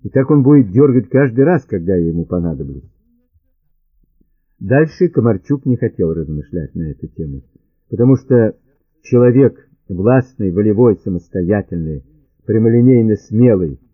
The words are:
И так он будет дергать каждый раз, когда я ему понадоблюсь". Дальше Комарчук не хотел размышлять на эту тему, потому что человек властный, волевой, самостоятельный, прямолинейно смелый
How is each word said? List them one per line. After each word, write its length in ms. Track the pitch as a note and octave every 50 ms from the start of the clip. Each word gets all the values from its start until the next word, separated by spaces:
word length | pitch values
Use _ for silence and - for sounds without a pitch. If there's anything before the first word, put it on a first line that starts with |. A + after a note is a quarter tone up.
И 80 | - -
так 200 | - C3+ C3+ -
он 140 | D3+ D3 B2+
будет 280 | C3+ D3 C#3+ B2+ F#2+
дергать 360 | F2+ B2 D3 C#3 A#2+ B2+ A2
каждый 380 | - - C3 C#3+ C3 A2+ B2 C3+
раз, 180 | D#3+ F3+ D3 -
когда 320 | _ A2 F#2 E2 F2+ F#2+
я 140 | F2+ E2+ E2
ему 160 | D#2+ E2+ D#2+
понадоблюсь". 680 | - F2+ F2+ E2+ E2+ D#2 C2 D2 C#2 C2+ C#2 - - _ _ _ _ _ _ _ _ _ _ _ _ _ _ _ _ _ _ _ _ _ _ _ _ _ _ _ _ _ _ _ _ _ _
Дальше 480 | - G2 B2 C#3+ D#3+ D#3 - - F#3
Комарчук 580 | E3+ - - A2+ A#2 G#2+ F#2 _ - D3 C3+ _
не 120 | B2+ B2
хотел 360 | A#2 B2 A2 _ - F2+ D#2+ D#2+
размышлять 640 | E2 D#2 D2 D2+ D2+ C#2+ _ - F2 D2+ - _
на 160 | E2+ E2 D2+
эту 160 | C#2+ _ -
тему, 360 | - _ - D#2+ D2 C2+ C2 - _ _ _ _ _ _ _ _ _
потому 280 | - G#2 A#2+ C3 C3+
что 400 | B2+ C3 - C3 A#2+ A2+ G#2+ - _ _ _ _ _ _ _ _ _ _
человек 680 | - B2 A#2+ B2 B2 A2+ C3 C#3 A#2 - - _ _ _ _ _
властный, 640 | - - F2 F#2+ A2+ C3 C3 B2+ _ _ - G#2 F#2+
волевой, 460 | E2+ G2 G#2 A2 G#2 G2+ B2 A#2 G2
самостоятельный, 1040 | - _ G#2 F#2 F2 - _ - F#2+ F2+ E2+ G#2 G2+ F#2+ _ F2+ E2+ D#2+ D#2 D#2 C#2 - _ _ _ _ _ _ _ _
прямолинейно 680 | - G#2+ A2+ A2+ A#2 A2+ A#2+ A#2+ B2+ C3 A#2+ A2+ A2 G#2+
смелый 640 | G2+ _ _ G#2 A2 B2 B2 A2 F#2+ F2+ D2+ C2 - _ _